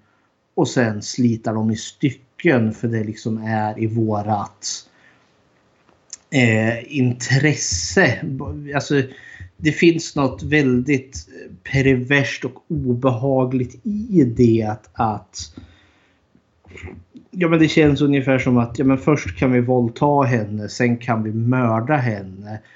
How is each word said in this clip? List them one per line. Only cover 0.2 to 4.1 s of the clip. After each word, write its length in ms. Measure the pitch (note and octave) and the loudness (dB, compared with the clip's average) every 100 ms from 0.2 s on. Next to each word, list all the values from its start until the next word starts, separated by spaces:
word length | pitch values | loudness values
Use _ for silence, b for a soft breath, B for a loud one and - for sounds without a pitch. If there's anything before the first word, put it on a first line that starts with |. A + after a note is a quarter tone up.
| _ _ _ | _ _ _
och 140 | - F#3 | -2 0
sen 340 | C3+ A#2 G#2 | 2 0 -2
slita 500 | - - A#2+ A2+ A#2 | -8 0 0 0 -2
dem 180 | A2 A2 | -2 -2
i 60 | G#2 | -2
stycken 960 | - - C#3 - _ - F3 B2+ A2 | -6 -4 -4 -4 _ -2 2 2 0
för 140 | - A#2+ | -2 -4
det 160 | A2+ | -4
liksom 340 | G#2+ G#2 A#2+ A2 | -6 -6 -6 -6
är 340 | A2 A2 G#2+ G#2+ | -4 -2 -2 -4
i 40 | G#2+ | -4
vårat, 1000 | A2+ A2 | 0 -2